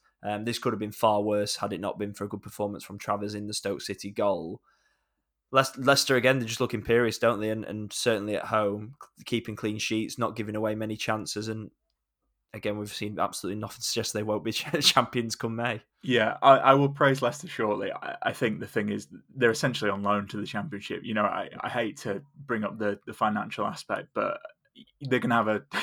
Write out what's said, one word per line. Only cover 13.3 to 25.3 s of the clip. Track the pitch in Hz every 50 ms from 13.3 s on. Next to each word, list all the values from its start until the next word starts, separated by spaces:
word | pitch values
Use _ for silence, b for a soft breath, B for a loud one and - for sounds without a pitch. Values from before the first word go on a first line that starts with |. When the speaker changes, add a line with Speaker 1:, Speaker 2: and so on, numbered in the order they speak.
| - - - 92 101 107
Speaker 1:
nothing | 107 107 - -
to | -
suggest | - - 117 104 - -
they | 107 107
won't | 107 107 104 78
be | 113 107
<laughs> |
ch-, | - - 147 - 151 139
champions | - - 135 120 - - 123 117 113 -
come | - - 113 113
May. | 113 117 123 110 104 - _ _ _ -
Speaker 2:
Yeah, | 135 123 117 107 110 - - -
I, | 139 135 131
I | - 135 135
will | 139 143 139
praise | 143 - 151 135 135 135 127
Leicester | 120 120 - - 175
shortly. | - - 113 107 104 107 101 95 -
I, | - - - - - -
I | 110 113
think | - 131 110 104 -
the | 110
thing | - - 113 104 104
is, | 104 104 - - - - - _ -
they're | 131 123 117
essentially | 113 - - 139 143 - 110 104
on | 98 98 101
loan | 101 104 104 101 98
to | -
the | 104 101
Championship. | - - 104 101 82 101 101 - - 92 - -
You | 113 110
know, | 107 104
I, | 98 87 92 92 - - -
I | - -
hate | - 120 117 101 80 -
to | - 113 98 98 - - _ - -
bring | - 120 107 107
up | 98 101 110
the, | 107 101 101 101 -
the | - 107
financial | - 117 107 104 104 101 107 - - 101
aspect, | 107 - - - - 104 - - - _
but | 110 107 98 - - - - - _ _ _ _ - - - _ _
they're | 143 127 127 120
gonna | - 120